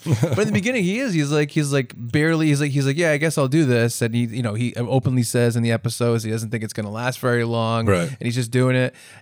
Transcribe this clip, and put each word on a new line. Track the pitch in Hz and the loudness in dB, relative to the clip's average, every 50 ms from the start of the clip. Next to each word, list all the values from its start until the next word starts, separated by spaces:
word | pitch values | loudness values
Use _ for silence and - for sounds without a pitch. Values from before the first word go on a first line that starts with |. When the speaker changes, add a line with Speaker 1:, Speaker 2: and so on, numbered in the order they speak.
| - - 127 107 | -2 -2 0 2
Speaker 1:
But | 151 160 - 185 | 2 0 2 0
in | 220 | 0
the | 214 208 | 2 0
beginning, | 208 180 240 262 233 175 | 0 0 0 0 0 0
he | 180 202 247 | 0 0 -2
is. | 277 240 175 | -2 0 0
He's | 156 143 143 | 0 0 2
like, | 151 147 151 143 | 2 0 0 0
he's | - 156 147 139 | 0 -2 0 0
like, | 143 139 127 - - | 0 0 -2 -2 -8
barely, | - 120 117 110 147 151 165 165 156 156 | -12 -8 -2 0 2 2 2 2 2 4
he's | 151 143 139 | 2 2 2
like, | 151 143 | 0 0
he's | 131 143 135 | 0 0 0
like, | 135 139 | 0 0
"Yeah, | 170 175 160 | 2 2 2
I | 147 | 2
guess | 139 160 160 - | 2 0 0 0
I'll | 156 135 | 0 0
do | 127 143 165 151 | 2 2 2 4
this." | 127 120 117 117 117 - - | 4 4 4 2 2 0 -2
And | 120 110 113 | -2 0 0
he, | 120 120 | 0 -2
you | 113 113 127 | -2 -2 -4
know, | 120 107 104 | -4 -2 -2
he | 113 123 117 - | -2 -4 -4 -4
openly | 120 120 104 135 131 - 135 127 127 117 | -4 -2 0 0 0 2 2 0 0 0
says | - - 120 120 120 113 | 0 2 2 2 2 2
in | 120 117 | 0 0
the | 117 | 0
episodes | 113 - - 120 - - 120 120 117 113 110 | 0 0 -2 -4 -2 0 0 0 0 0 -2
he | 110 | -2
doesn't | 113 113 113 104 | -4 -4 -6 -6
think | 120 110 110 | -6 -6 -6
it's | 104 - | -6 -8
gonna | - 107 101 | -8 -8 -8
last | 107 113 123 127 127 - | -6 -6 -6 -6 -4 -2
very | 127 123 120 120 117 | -2 0 0 0 0
long. | 117 117 117 113 113 117 117 113 | 0 -2 -2 0 0 0 0 2
Speaker 2:
Right. | 101 95 87 85 139 | 2 2 2 0 -2
Speaker 1:
And | 139 - | -6 -6
he's | - 120 117 | -6 -4 -2
just | 127 120 113 | -2 -2 0
doing | 127 127 127 127 127 | 0 2 2 4 2
it. | 127 127 127 - - - - - - | 2 0 -2 -4 -10 -20 -20 -20 -18